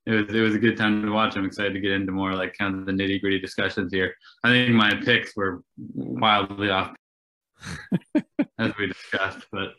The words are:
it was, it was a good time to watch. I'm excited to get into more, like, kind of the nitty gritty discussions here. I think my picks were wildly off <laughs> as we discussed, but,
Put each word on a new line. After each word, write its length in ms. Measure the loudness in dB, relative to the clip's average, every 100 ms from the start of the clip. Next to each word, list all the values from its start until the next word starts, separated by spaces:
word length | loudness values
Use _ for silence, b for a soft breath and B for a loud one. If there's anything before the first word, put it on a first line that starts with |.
| 0
it 60 |
was, 240 | 0 2 2
it 60 |
was 140 | 2 4
a 40 |
good 160 | 2 4
time 260 | 2 2
to 100 | 0
watch. 240 | 2 0 0
I'm 80 | -4
excited 300 | -2 -2 -2
to 40 |
get 140 | 0
into 180 | 0 -2
more, 220 | -2 -2
like, 240 | -2 -4 -4
kind 200 | -4 -4
of 80 | -2
the 60 |
nitty 300 | 0 0 0
gritty 180 | 0 -2
discussions 540 | -2 -4 -2 -2 -2
here. 200 | 0 -2 -4 b b
I 60 | 2
think 240 | 4 6
my 220 | 6 4 2
picks 380 | 2 2 0 -4
were 260 | -4 -4 -12 -18
wildly 920 | -12 -8 -6 0 2 2 0 -2 -2
off 220 | 0 -2 -8 _ _ _ _ _ _
<laughs> 560 | -14 -12 -4 -4 _ -4 -2 -4 -4 -2
as 140 | -4 -2
we 100 | -4
discussed, 580 | -6 -6 -4 -4 -6 -12
but, 220 | -8 -8